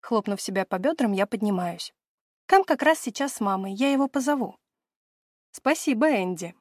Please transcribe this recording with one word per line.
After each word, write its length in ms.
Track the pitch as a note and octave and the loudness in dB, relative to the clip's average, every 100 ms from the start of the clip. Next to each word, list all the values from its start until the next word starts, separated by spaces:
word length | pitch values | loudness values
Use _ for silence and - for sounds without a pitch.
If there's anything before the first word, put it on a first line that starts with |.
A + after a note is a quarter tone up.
Хлопнув 420 | - A3+ G3+ G3 | 0 -2 0 -6
себя 240 | - G3 F#3 | -2 -2 -2
по 120 | F#3+ | -2
бедрам, 340 | A3+ E4 A#3+ | -2 0 0
я 140 | G3 G3+ | 2 0
поднимаюсь. 680 | A3 G#3 F#3+ F3+ E3+ - _ _ _ _ _ | 0 -2 -2 -4 -8 -14 _ _ _ _ _
«Кэм 200 | _ F#4+ | _ 4
как 180 | F#4+ - | 4 2
раз 160 | C#4+ D#4+ | 2 2
сейчас 340 | - - C#4 | -2 -4 -6
с 80 | - | -2
мамой, 320 | G3+ F#3+ F#3+ | -2 -2 -4
я 180 | G3 C#4 | -2 0
его 180 | C#4 C#4 | 2 0
позову». 500 | C#4+ C4 C#4+ G#3+ - _ _ _ _ _ _ _ _ _ - | -2 -2 0 -2 -8 _ _ _ _ _ _ _ _ _ -4
«Спасибо, 480 | - D#4+ - A#3 D#4 B3+ | 0 0 0 2 4 2
Энди». 320 | F#3 F3 F3 - | 0 -4 -8 -14